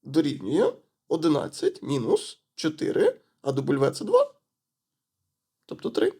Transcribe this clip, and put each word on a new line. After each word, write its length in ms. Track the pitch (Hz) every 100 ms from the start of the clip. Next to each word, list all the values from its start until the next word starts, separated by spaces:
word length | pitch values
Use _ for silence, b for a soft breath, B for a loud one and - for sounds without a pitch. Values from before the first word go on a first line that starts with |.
дорівнює 680 | - 151 - 139 95 151 - - _ _ _
одинадцять 760 | 165 160 311 101 - 381 -
мінус 560 | - 139 117 - - - _
чотири, 640 | - 160 156 - - 415 - _ _
а 100 | 139
W — 400 | 135 135 139 139
це 140 | -
два, 280 | - 480 571 _ _ _ _ _ _ _ _ _ _ _ _ _
тобто 240 | _ - 226
три. 240 | 233 -